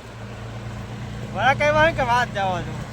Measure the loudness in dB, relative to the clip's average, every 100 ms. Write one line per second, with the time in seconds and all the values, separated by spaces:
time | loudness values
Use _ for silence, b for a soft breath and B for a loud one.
0 | -14 -14 -14 -12 -12 -10 -10 -10 -10 -10
1 | -10 -10 -6 2 4 6 4 6 6 4
2 | 2 2 2 0 -2 -2 -4 -8 -8